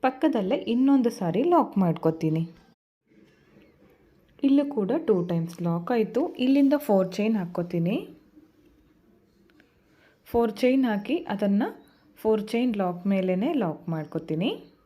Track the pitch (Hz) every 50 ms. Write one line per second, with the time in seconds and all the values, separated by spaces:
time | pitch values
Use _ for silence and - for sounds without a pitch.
0 | - 262 262 - - 311 - 233 196 185 254 - - - 226 247 262 269 277 269
1 | 247 233 220 - 190 170 165 190 277 349 349 330 254 - - 196 190 175 160 -
2 | - 160 160 160 - 160 156 160 165 165 - - _ _ _ _ _ _ _ _
3 | _ _ _ _ - _ _ _ _ _ _ - - _ _ _ _ _ _ _
4 | _ _ _ _ _ _ _ _ - 277 269 277 294 285 285 - 202 180 - 330
5 | 320 - 220 185 170 175 175 170 165 165 170 - 175 170 170 170 170 - 247 233
6 | 220 - - 240 302 - - - 247 254 277 285 277 269 294 285 294 - 208 190
7 | 190 185 185 - 208 214 226 214 180 175 175 - 175 175 - 170 170 170 214 320
8 | - - - - _ _ _ - - _ _ _ _ _ _ _ _ _ _ _
9 | _ _ _ _ _ _ _ _ _ _ _ _ _ _ _ _ _ _ _ _
10 | _ _ _ _ _ - - 233 233 226 214 - - 247 254 269 262 240 214 196
11 | 208 - 277 349 - - 202 196 214 202 196 202 233 440 453 - - _ _ _
12 | _ _ _ _ - 220 220 214 202 214 - 233 247 254 220 208 196 180 175 175
13 | 180 196 196 190 185 185 185 185 208 294 339 285 220 165 151 - - - 165 160
14 | 151 151 - 165 - - 160 156 175 262 440 - - - _ _ _